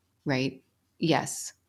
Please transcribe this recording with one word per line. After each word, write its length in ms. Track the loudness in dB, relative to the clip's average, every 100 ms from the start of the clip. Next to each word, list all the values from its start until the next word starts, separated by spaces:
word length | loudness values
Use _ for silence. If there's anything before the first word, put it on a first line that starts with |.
| _ _
right? 360 | -2 0 0 -4 _ _ _ -2
Yes, 540 | 2 2 2 -8 -10 -14